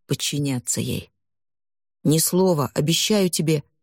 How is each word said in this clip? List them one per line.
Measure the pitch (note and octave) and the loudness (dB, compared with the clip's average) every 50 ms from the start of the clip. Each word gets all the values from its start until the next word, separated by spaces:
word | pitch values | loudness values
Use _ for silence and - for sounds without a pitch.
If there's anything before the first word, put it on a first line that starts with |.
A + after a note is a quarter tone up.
| _ | _
подчиняться | - D3 - - - - C#3+ D3 C#3 C3 B2 - - - - | -6 -6 -4 -4 -4 -4 -2 -2 -2 -2 -4 -4 -4 -4 -4
ей. | B2 B2+ - G2 - - _ _ _ _ _ _ _ _ _ _ _ _ _ _ _ _ _ _ - | -2 -4 -4 -6 -8 -12 _ _ _ _ _ _ _ _ _ _ _ _ _ _ _ _ _ _ 0
"Ни | C#3+ D3 D#3+ | 2 2 2
слова, | - - - F3+ F#3 F#3 F3 D3 C#3 A#2+ - | 2 2 2 2 4 4 4 2 0 -2 -2
обещаю | - D3 D#3+ E3 E3 - - G#3+ G#3 F#3+ F3+ | -2 0 0 0 0 2 2 2 2 2 0
тебе", — | - - E3+ D3+ D#3+ D3 - _ _ _ | 0 -2 0 0 0 -2 -2 _ _ _